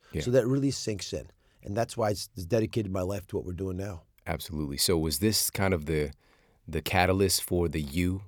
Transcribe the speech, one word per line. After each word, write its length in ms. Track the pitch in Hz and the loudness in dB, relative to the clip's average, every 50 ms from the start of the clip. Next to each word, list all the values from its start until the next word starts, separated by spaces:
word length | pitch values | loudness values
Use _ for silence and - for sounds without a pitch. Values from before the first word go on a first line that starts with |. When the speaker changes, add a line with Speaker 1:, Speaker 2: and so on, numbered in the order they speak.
| _ - - | _ -8 -6
Speaker 1:
Yeah. 100 | 80 73 | -4 0
Speaker 2:
So 80 | 123 123 | 2 4
that 140 | 131 110 | 4 4
really 240 | 123 135 139 135 139 | 4 2 2 2 0
sinks 420 | 131 - - - 107 95 - - - | -2 -2 -4 -4 -4 -6 -6 -6 -8
in. 180 | 76 64 - - _ _ _ _ _ - | -8 -8 -10 -18 _ _ _ _ _ -10
And 140 | - 101 | -6 -2
that's 200 | 110 117 - - | -2 -2 -2 -2
why 140 | 117 110 104 | -2 0 0
it's 160 | 107 - - | 0 -2 -4
dedicated 640 | - - 110 90 85 123 113 110 104 - 120 104 95 95 | -10 -10 -10 -4 0 2 2 2 2 0 -2 -2 -2 -2
my 100 | 98 92 | -2 -2
life 240 | 92 101 98 90 - | -2 -4 -6 -6 -6
to 80 | - | -6
what 80 | 90 - | -6 -4
we're 60 | - 90 | -4 -6
doing 240 | 82 95 95 92 | -4 -4 -4 -4
now. 260 | 92 98 104 95 82 - _ _ _ - | -4 -6 -6 -8 -12 -14 _ _ _ -6
Speaker 1:
Absolutely. 500 | - 82 76 - - 78 76 76 69 69 | -6 -6 -6 -6 -6 -4 -4 -4 -4 -2
So 200 | 67 - - 92 80 | 0 2 2 4 4
was 200 | 80 80 76 76 | 2 2 0 2
this 320 | 95 110 107 - - - | 2 2 2 2 0 0
kind 220 | - - 98 95 95 | 0 0 2 2 2
of 120 | 82 73 | 2 0
the, 260 | 76 80 76 76 71 - - _ _ _ _ _ _ _ _ _ - | 0 0 0 0 0 -4 -10 _ _ _ _ _ _ _ _ _ -6
the 120 | 80 78 | -4 -4
catalyst 640 | - - - 95 90 92 92 95 98 92 - - - | -2 0 4 4 4 6 6 4 4 4 2 0 -2
for 260 | - 92 90 85 82 | 0 0 2 2 2
the 120 | 73 82 | 0 -2
You 420 | 76 69 - 87 87 90 92 98 101 | -4 -2 0 0 0 0 0 -2 -6